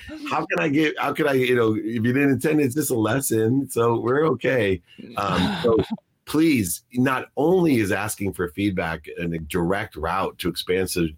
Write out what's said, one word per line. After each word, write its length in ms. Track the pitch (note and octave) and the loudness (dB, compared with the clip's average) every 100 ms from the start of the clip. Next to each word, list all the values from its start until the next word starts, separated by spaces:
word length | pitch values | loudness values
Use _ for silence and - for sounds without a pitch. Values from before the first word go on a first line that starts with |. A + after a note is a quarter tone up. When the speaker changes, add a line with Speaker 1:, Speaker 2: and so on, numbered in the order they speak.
| - D#4 D4 | -16 -12 -6
Speaker 1:
how 160 | D3 D#3+ | -4 -2
can 140 | F3+ | -2
I 80 | E3 | 0
get, 300 | C#3 D3+ - | 2 0 0
how 140 | C3+ | -4
could 140 | D3 D3+ | 0 0
I, 60 | |
you 240 | C3+ B2+ B2 | 2 2 4
know, 180 | A2+ | 2
if 100 | A2 | 0
you 160 | G#2+ A#2 | -2 -2
didn't 300 | A2+ B2+ C#3+ | 0 2 4
intend 300 | B2+ D#3+ D3+ | 2 2 2
it, 40 | |
it's 100 | C#3 | 2
just 160 | D3 C#3+ | 0 -2
a 40 | |
lesson. 760 | B2 G#2+ B2+ C3+ A2+ A2 C3+ C#3 | 0 0 0 0 2 2 2 0
So 280 | A#2 A#2 A2+ | 0 2 2
we're 280 | A2+ C3+ D#3+ | 0 2 2
okay. 560 | B2+ B2+ C3 G2+ F#2 - - - B2 | 0 0 0 0 -2 -6 -20 -12 -6
Um, 420 | G2+ - - F3+ | -2 0 0 0
so 160 | A#3 - - A3 | 2 2 0 -6
Speaker 2:
<laughs> 220 | _ _ - | _ _ -4
Speaker 1:
please, 560 | D3+ E3 C3 F#2 - - | 2 4 2 0 -6 -6
not 360 | B2 C3 C3 - - | -2 0 0 -4 0
only 400 | D3+ F#3 E3+ B2 | 2 4 4 4
is 160 | G2 | 2
asking 400 | G2 G#2+ - G2 | 0 -4 -4 -6
for 160 | F2+ F2 | -4 -4
feedback 580 | G2 G2+ F#2+ E2+ E2 - - | -2 -2 0 -2 -4 -10 -8
and 160 | E2+ | -6
a 40 | E2 | -6
direct 580 | D#2 F2+ E2+ G2 G#2 D#2 | -4 -2 0 -2 -4 -6
route 420 | D#2+ F#2 E2+ - | -4 -2 -4 -4
to 100 | F2 | -6
expansive, 640 | D#2+ - F#2 F#2 F#2 E2 | -4 -2 0 0 -2 -2